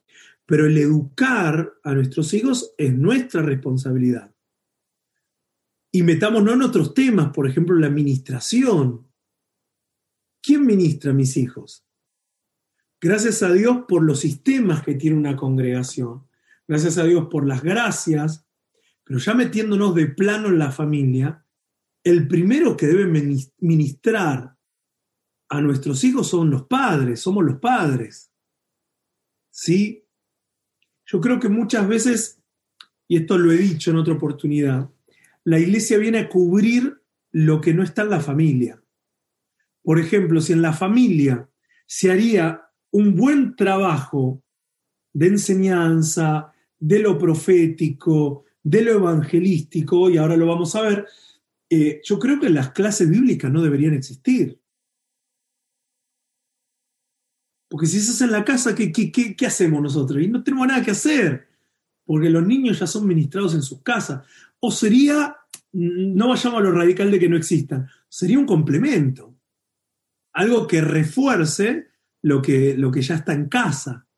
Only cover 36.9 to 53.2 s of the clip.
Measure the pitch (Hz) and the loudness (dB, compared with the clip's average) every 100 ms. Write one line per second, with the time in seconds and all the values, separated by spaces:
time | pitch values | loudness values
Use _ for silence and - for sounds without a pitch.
36.9 | - _ _ _ 160 156 156 170 170 185 | -8 _ _ _ 0 2 2 0 0 -2
37.9 | - 214 170 139 143 160 127 120 - _ | -2 -2 -2 -2 0 0 0 -2 -8 _
38.9 | _ _ _ _ _ _ _ _ _ - | _ _ _ _ _ _ _ _ _ 0
39.9 | 160 160 208 175 160 - 165 165 160 190 | 0 2 0 2 0 2 0 0 -2 0
40.9 | 240 240 160 139 120 - _ _ _ - | 2 2 2 2 0 -6 _ _ _ -14
41.9 | - 185 185 233 202 160 160 _ _ _ | -2 2 2 2 2 0 -4 _ _ _
42.9 | 202 208 175 262 294 226 - 196 190 190 | 2 2 4 2 2 0 -2 -2 0 0
43.9 | 147 135 143 127 131 _ _ _ _ _ | -2 -4 -4 -4 -6 _ _ _ _ _
44.9 | _ _ 147 175 202 - 190 190 175 165 | _ _ 0 0 0 0 0 2 0 2
45.9 | 160 156 - 156 151 156 _ _ - 156 | 2 0 0 0 -2 -6 _ _ -8 0
46.9 | 208 214 160 165 160 - 180 160 160 156 | 2 2 0 0 0 2 4 2 0 -4
47.9 | 135 - 156 147 139 _ _ 151 202 233 | -4 0 0 0 -4 _ _ 0 2 4
48.9 | 208 175 156 135 170 185 160 - 165 139 | 2 2 0 0 0 2 0 -2 -6 0
49.9 | 175 185 165 156 165 165 170 170 214 220 | 2 4 4 2 2 2 0 -2 -2 -2
50.9 | 202 - _ _ _ _ _ - 160 151 | -2 -4 _ _ _ _ _ -2 2 2
51.9 | 143 - 202 254 285 262 147 131 - 208 | -2 -4 -2 0 0 2 0 0 -2 -2
52.9 | 202 165 202 | 2 2 4